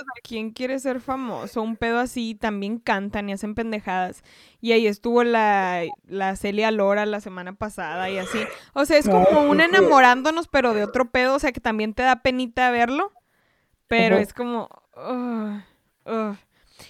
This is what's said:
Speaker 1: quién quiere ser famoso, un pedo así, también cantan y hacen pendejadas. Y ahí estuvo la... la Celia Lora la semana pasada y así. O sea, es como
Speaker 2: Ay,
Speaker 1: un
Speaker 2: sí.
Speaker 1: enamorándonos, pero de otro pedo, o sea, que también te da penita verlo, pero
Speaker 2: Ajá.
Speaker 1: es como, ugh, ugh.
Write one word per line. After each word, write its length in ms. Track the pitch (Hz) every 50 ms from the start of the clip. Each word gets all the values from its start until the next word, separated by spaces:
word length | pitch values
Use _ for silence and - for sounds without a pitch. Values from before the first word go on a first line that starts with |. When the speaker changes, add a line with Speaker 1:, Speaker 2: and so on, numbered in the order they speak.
| 269 269 247 -
Speaker 1:
quién 280 | - - 233 220 226 220
quiere 280 | 226 - 254 254 277 269
ser 220 | 262 269 247 254
famoso, 640 | - 269 262 269 262 226 170 117 - 208 - 233
un 120 | 220 226 226
pedo 220 | - 233 233 233 240
así, 360 | 254 240 - 247 226 226 220
también 420 | - 240 220 208 202 196 202 233 233
cantan 500 | - 240 208 196 196 202 214 208 202 202
y 40 |
hacen 220 | 196 196 220 208 214
pendejadas. 680 | 233 226 226 220 208 - 208 185 185 180 180 - - _ _ - - - _ _ _
Y 100 | 226 233
ahí 140 | 226 226 226
estuvo 380 | 208 208 - - 240 240 240 240
la... 580 | 240 226 220 214 208 202 196 190 180 180 175 170 - - - _
la 300 | - 185 196 190 190 196
Celia 340 | - - 202 202 214 220 220
Lora 360 | 220 202 196 196 202 208 208
la 140 | 214 208 208
semana 340 | - 202 185 180 180 185 196
pasada 540 | - 214 214 - 196 175 156 165 180 185 190
y 80 | 196 190
así. 200 | 185 - 233 214 214 - - - - - -
O 100 | 269 294
sea, 140 | 277 311 294
es 100 | - 208
como 180 | 185 180 185 294
Speaker 2:
Ay, 160 | 311 302 294 285
Speaker 1:
un 80 | 294 311
Speaker 2:
sí. 60 | 330
Speaker 1:
enamorándonos, 840 | 339 370 381 370 339 294 262 254 247 247 262 262 311 320 339 330
pero 280 | - - 269 254 240 214
de 100 | 208 208
otro 260 | 208 - 254 254 233
pedo, 240 | - 254 247 262 269
o 20 | 285
sea, 100 | 311 302
que 80 | 240 -
también 340 | - 240 220 214 214 220 208
te 80 | - 247
da 180 | 262 254 247
penita 480 | - 262 254 254 254 233 - 254 254 247
verlo, 400 | 240 233 233 233 269 311 392 403 _ _ _ _ _ _ _ _ _ _ _ _ _ _ _ -
pero 280 | 233 226 226 226 190
Speaker 2:
Ajá. 60 | 208
Speaker 1:
es 100 | 208 - -
como, 340 | - 240 240 240 226 - - - - _ _ -
ugh, 680 | - 143 208 254 247 247 240 233 220 214 208 208 202 180 _ _ _ _ _ _ _ -
ugh. 300 | - 226 220 220 208 202 - _ _ _ _ _ _ _ - -